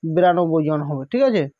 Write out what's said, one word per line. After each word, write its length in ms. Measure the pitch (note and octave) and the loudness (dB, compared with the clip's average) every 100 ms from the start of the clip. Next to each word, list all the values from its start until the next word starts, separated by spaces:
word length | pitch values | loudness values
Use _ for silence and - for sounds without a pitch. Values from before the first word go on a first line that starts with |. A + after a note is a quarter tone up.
| D#3+ | -2
বিরানব্বই 480 | D#3+ F3+ F3 E3+ D#3+ D3+ | 2 2 2 0 0 0
জন 140 | D3+ | -2
হবে, 220 | D3 D3 C4+ | -4 -6 -4
ঠিক 100 | A#3+ | 0
আছে? 260 | C4+ G#3+ C#3 _ | 0 0 -2 _